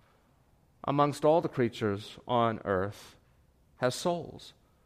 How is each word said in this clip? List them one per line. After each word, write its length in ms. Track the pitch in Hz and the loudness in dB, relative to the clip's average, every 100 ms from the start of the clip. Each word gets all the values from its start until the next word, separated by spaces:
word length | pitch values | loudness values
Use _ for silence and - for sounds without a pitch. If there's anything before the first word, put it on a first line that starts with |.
| _ _ _ _ _ _ _ _ | _ _ _ _ _ _ _ _
amongst 400 | - 143 147 139 | -2 2 2 2
all 160 | 151 160 | 4 4
the 80 | 165 | 2
creatures 680 | - 120 - 110 101 104 - - | 0 -2 0 -2 -2 -8 -12 -2
on 320 | 123 117 110 - | 2 2 0 0
earth, 500 | 95 98 - - - _ _ _ _ _ - | 0 0 -6 -18 -20 _ _ _ _ _ -2
have 160 | 127 | -2
souls. 600 | - 180 175 147 - - - _ _ | 0 -2 -2 -6 -14 -18 -20 _ _